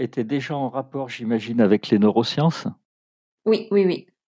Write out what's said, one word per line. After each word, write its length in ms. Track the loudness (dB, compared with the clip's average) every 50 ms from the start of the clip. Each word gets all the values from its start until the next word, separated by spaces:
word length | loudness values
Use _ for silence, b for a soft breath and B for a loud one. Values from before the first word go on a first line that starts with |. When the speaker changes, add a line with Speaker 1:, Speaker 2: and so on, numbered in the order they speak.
Speaker 1:
était 240 | -8 -6 -6 -6 -6
déjà 320 | -4 -4 -4 -4 -4 -6 -6
en 100 | -6 -6
rapport, 400 | -6 -8 -8 -8 -8 -10 -10 -10
j'imagine, 540 | -10 -8 -4 -2 -2 -2 -2 -2 0 2
avec 260 | 4 4 4 2 2 2
les 120 | 2 4
neurosciences ? 680 | 4 4 4 2 0 0 0 0 0 0 0 -2 -6 -10 -10 -12 _ _ _ _ _ _ _ _ _ _ _ _ _
Speaker 2:
Oui, 240 | 0 0 0 0 0
oui, 140 | 2 2 2
oui. 220 | 2 0 -2 -6 _ _ _ _